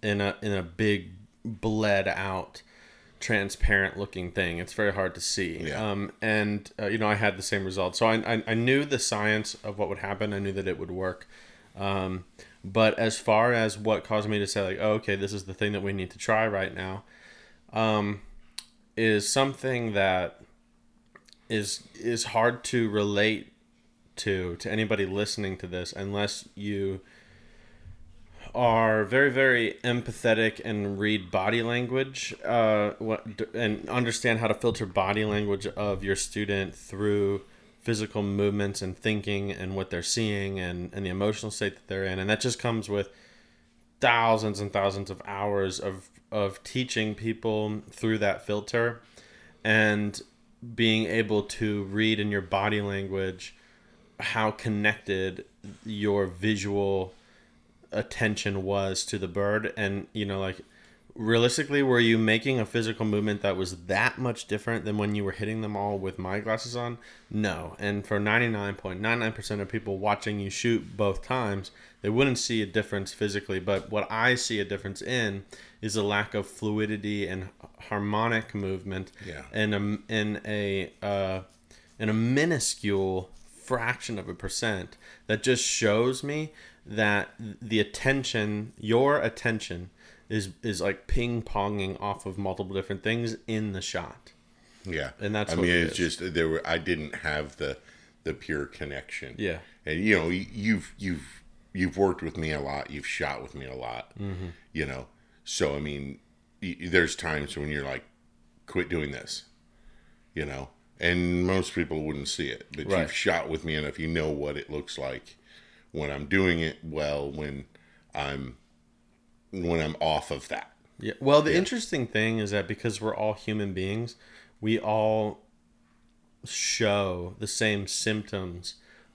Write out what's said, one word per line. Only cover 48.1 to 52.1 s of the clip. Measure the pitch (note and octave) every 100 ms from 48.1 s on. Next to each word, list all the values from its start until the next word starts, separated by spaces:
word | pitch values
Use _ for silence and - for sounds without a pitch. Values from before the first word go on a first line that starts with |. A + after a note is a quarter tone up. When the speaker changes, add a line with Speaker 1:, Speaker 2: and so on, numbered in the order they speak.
| A2
Speaker 1:
that | G2+ F#2 -
filter | G#2 G2+ A#2+ A#2 A#2 - - - - - -
and | A2 G#2+ G#2+ G#2 G#2 G2+ - _ _ - A#2+ A2+
being | A2+ A2 G#2+
able | A2 G#2 G#2+
to | G2+ - G#2+ G#2
read | G2 G2+ A2